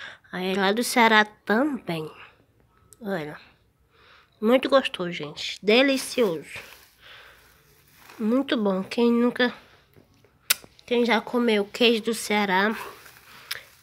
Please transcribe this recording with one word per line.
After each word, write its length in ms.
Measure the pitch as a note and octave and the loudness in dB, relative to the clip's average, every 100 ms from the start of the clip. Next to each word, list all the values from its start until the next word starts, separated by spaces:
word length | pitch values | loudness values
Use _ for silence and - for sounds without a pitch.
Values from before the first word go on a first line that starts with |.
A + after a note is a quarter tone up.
| - - _ | -16 -20 _
Aí 220 | F3+ F#3 | -8 -4
é 20 | G3 | 0
lá 160 | G3 | 0
do 140 | A3 B3 | 0 0
Ceará 400 | B3 A3+ G#3+ G#3 | 4 4 6 2
também. 840 | - - G#3+ D4 C4+ - E3 D#3 - - _ _ _ _ _ _ - | -2 -2 0 0 -2 -6 -8 -8 -14 -20 _ _ _ _ _ _ -14
Olha, 360 | A3 F#3+ D3+ - - _ _ _ _ _ _ - _ _ | -8 -6 -8 -12 -20 _ _ _ _ _ _ -20 _ _
muito 300 | G#3+ B3+ C4+ | 2 2 4
gostoso, 420 | C4+ C4 - F3 | 2 2 -4 -8
gente. 460 | E3+ D3 D#3+ - - | -8 -12 -12 -12 -6
Delicioso. 960 | F#3 A3+ C#4 C4+ - - A3 D#3+ C#3+ - - - - _ - - - - _ _ _ _ _ _ - - | 2 4 4 0 -2 -2 -2 -2 -10 -18 -18 -20 -20 _ -20 -20 -20 -20 _ _ _ _ _ _ -20 -6
Muito 360 | A3 B3+ C#4 C4+ | -2 0 0 0
bom. 280 | G3+ F#3+ | 0 -2
Quem 280 | F#3+ - A#3 | -4 0 2
nunca, 420 | A#3 A#3+ A#3 B3 - - _ _ _ _ _ _ _ - - - _ - | 4 2 0 -2 -4 -16 _ _ _ _ _ _ _ -4 -4 -8 _ -4
quem 180 | A#3+ | 0
já 160 | A#3+ A3 | 2 2
comeu 460 | G#3+ B3 A#3+ G#3+ G3+ | 0 0 2 2 0
queijo 380 | - A#3+ A3+ | 2 2 2
do 100 | A3 | 0
Ceará, 640 | A3+ - G#3 G3+ F#3 G#3 A3 - - - - - - - - - _ | -6 -2 -2 0 2 0 -2 -10 -18 -20 -20 -20 -20 -16 -16 -16 _